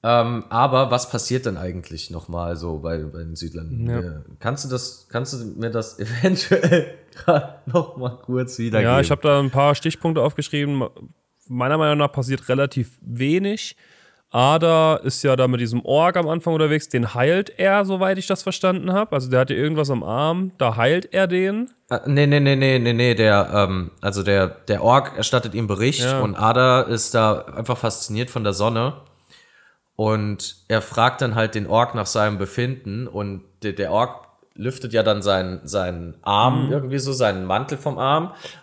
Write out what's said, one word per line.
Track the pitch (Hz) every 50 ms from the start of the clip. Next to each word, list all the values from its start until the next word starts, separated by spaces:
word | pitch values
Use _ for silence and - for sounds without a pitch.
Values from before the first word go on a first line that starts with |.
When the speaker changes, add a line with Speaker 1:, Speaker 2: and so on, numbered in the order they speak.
Speaker 1:
Ähm, | - 113 120 120 117 117 120 113 - -
aber | - 113 131 139 127 131 135 120
was | 123 123 - -
passiert | - 117 - - 123 127 127
denn | 120 98
eigentlich | - 92 92 87 90 82 - 80 80 - -
nochmal | 87 82 - - 85 87 85 85 87
so | 82 85 87 80 78
bei, | 73 82 82 80
bei | 78 76 67 82
den | 85 82 80
Südlanden? | - 85 82 80 82 80 80 127 117 113 117
Speaker 2:
Ja. | 120 -
Speaker 1:
Äh, | 90 87 78 76 - - - -
kannst | - 113 139 143 -
du | 135
das, | 127 123 - - - - _ _
kannst | - 120 127 -
du | - 123 117 104 - -
mir | 113 117
das | 110 117 110 - - -
<laughs> |
eventuell | 101 107 120 120 120 185 185 180 - - 196 175 - 160 170 170 143 - - - - _ -
grad | - - - 165 143 139 - - - _
noch | - 120 175 156 - -
mal | 131 127 123 120
kurz | - - - 123 127 127 123 - -
wiedergeben? | 117 117 107 110 107 117
Speaker 2:
Ja, | 123 139
ich | 135 -
hab | 147 -
da | - 151 143 143
ein | 139 131
paar | 123 135 139 147 147
Stichpunkte | - - 160 - - - 170 160 156
aufgeschrieben. | 117 151 147 - 143 - - 147 143 143 143 135 123 - - - - - - _ _ _ _ _ - -
Meiner | 127 123 123 131 147 156
Meinung | 156 151 147 147
nach | 147 143
passiert | - 143 127 123 135 127 - -
relativ | 127 135 139 117 - 131 117 - - -
wenig. | - - 117 120 131 139 156 185 196 196 214 220 - - - _ _ _ _ _ _ _ _ _ _ _
Ada | - 120 127 135 156 165 165 165 165 160 160 160 156
ist | - - 135 - - -
ja | 143 131
da | 127 127 127
mit | 127 120
diesem | 120 113 113 120 113
Ork | - 135 147 165 180 175
am | 180 170 151
Anfang | 165 170 - 175
unterwegs, | 165 156 160 151 151 151 - -
den | - 123 117 107 -
heilt | 120 127 147 170 190 196 - - -
er, | 190 196 196 208 202
soweit | 190 196 185 190 190 190 190
ich | 180 -
das | 196 - -
verstanden | 190 180 - - 185 185 185 - 185
hab. | 185 202 220 220 -
Also | 139 127 127
der | 127 127
hat | 131 -
ja | 131
irgendwas | 110 135 151 160 151 151 139
am | 135 117 76
Arm, | 80 110 127 147 156 170 180 190 185 - _
da | 135 117 107
heilt | 110 117 131 156 180 175 -
er | - 190 196
den. | 175 180 185 185 190 202 220 240 - _ _ _ _
Speaker 1:
Äh, | 123 120 -
nee, | - 143 143 147 143
nee, | 143 147
nee, | 143 139 139
nee, | 131 135 135 131 127
nee, | 117 120
nee, | 120 117 123 123 117
der, | 104 110 107 101 101 95 -
ähm, | - 104 101 92 95 92 90 80 - _
also | - 101 98 101
der, | 92 101 98 98 95
der | 90 - - - - 104 98 -
Ork | 110 123 139 135 - -
erstattet | - 110 - - 123 117 117 90
ihm | 110 113
Bericht | 101 104 95 110 131 147 - 123
Speaker 2:
Ja. | 127 135 135
Speaker 1:
und | 127 104 98
Ada | - 107 110 113 123 127 131 127 131
ist | 123 - 117 110 - - -
da | 117 110 107 104 -
einfach | - - - - 117 - 123 -
fasziniert | - 113 - - - - 107 110 123 123
von | - 120 107
der | 104
Sonne. | 98 87 101 113 117 113 117 135 143 - - _ _ _ _ _ - - _ _ _ _ _ _ _ _ _ _ _
Und | - 110 110 110 107 104 104 104 - - - - _ _ _
er | 110 113
fragt | - - - - 117 127 123 -
dann | 139 120 110
halt | 117 110 107 -
den | 110 101
Ork | - 92 113 120 123 -
nach | 117 101
seinem | - - 113 104 107 107 92
Befinden | 98 92 - - 120 127 135 127 - 104 98 113 127 -
und | - 101 104 98 98 92 - _ _ _ -
de-, | 104
der | 95 98 98 80
Ork | 85 107 123 127 - - - _ _ _ _ _ _
lüftet | - 101 123 127 - - 120
ja | 110 113
dann | 104 110 104 104
seinen, | 92 101 98 95 92 90 92 - -
seinen | - 98 101 92 90 87 85 85 85 - -
Arm | - - 101 101 113 127 127 127 127
Speaker 2:
Mhm. | 139
Speaker 1:
irgendwie | 143 143 135 127 135 139
so, | 127 139
seinen | 135 123 123 107 98 92 92
Mantel | 92 95 107 135 - 151 139
vom | - 151 131 -
Arm | 123 135 147 156 165 185 - - - - - -